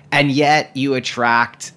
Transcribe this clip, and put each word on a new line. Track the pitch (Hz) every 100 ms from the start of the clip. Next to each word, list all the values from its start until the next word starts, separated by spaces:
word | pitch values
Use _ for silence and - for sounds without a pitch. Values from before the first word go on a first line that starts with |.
| -
and | 143 143
yet | 135 147 151 - 131
you | 139
attract | 131 - 123 120 117 117 - -